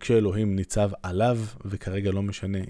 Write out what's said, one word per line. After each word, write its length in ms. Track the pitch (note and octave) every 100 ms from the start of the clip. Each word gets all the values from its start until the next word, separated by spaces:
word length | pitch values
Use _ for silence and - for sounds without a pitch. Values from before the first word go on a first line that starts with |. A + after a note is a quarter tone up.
כשאלוהים 560 | - A2+ G#2 G2 G#2+ F#2+
ניצב 340 | F2+ G#2+ G#2 G2
עליו, 360 | F#2+ F#2 A#2+ A#2+ G#2+ -
וכרגע 480 | G2 G2 - G2 G2
לא 100 | F#2+
משנה 360 | G2+ G2+ F#2+ G2 F#2+